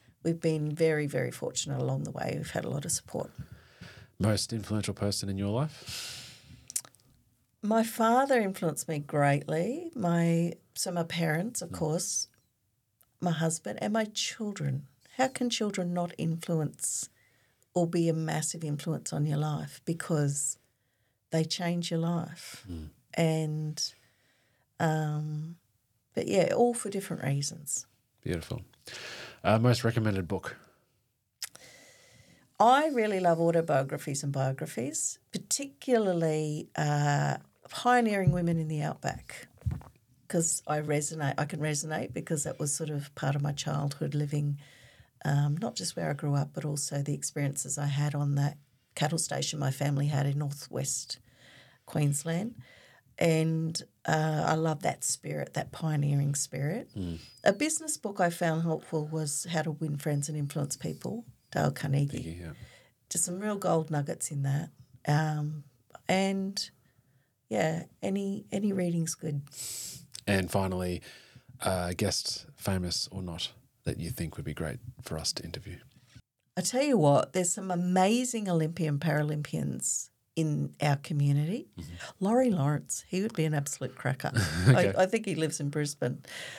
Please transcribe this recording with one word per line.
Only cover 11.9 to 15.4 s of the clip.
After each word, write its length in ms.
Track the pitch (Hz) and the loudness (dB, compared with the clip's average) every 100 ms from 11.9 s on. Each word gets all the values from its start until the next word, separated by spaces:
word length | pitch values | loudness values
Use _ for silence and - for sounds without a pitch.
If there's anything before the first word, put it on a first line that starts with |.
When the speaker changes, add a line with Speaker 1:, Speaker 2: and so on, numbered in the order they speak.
| 165 - - - _ _ _ _ _ _ _ _ _ | 0 -2 -4 -6 _ _ _ _ _ _ _ _ _
Speaker 1:
my 100 | 175 | -2
husband 480 | 156 160 160 - 208 | 2 0 -2 -6 -4
and 120 | 214 | 0
my 120 | 220 214 | 0 0
children. 800 | 208 - - 208 202 143 135 - _ _ - | -2 -4 -4 -6 -2 -2 -2 -6 _ _ 0
How 120 | 262 | 0
can 200 | - | 0